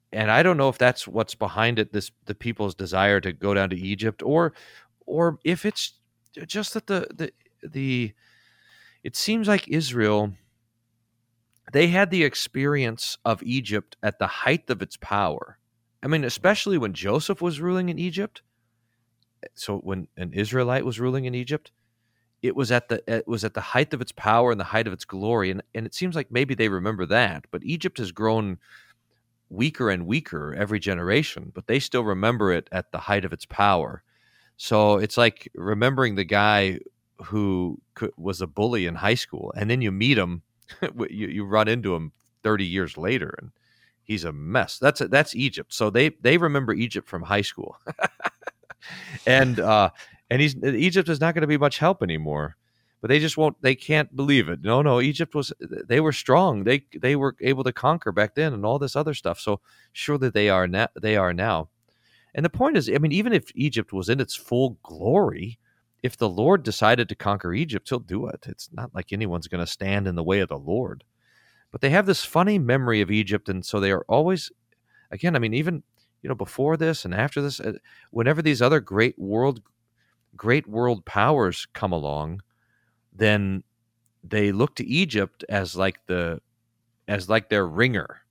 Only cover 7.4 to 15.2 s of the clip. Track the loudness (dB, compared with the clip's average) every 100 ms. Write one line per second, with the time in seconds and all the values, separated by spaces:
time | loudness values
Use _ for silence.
7.4 | _ _ -12 -6 -2 -2 -2 -8 _ _
8.4 | _ _ _ _ _ _ -10 -6 -2 0
9.4 | 2 2 2 -2 -2 0 2 2 0 -6
10.4 | _ _ _ _ _ _ _ _ _ _
11.4 | _ _ -2 2 4 4 2 2 0 0
12.4 | -6 -2 0 0 -2 -4 -8 -4 -2 -2
13.4 | -2 -4 -2 -4 -4 -6 -4 -2 -4 -2
14.4 | 0 0 -2 -6 -6 -12 -4 0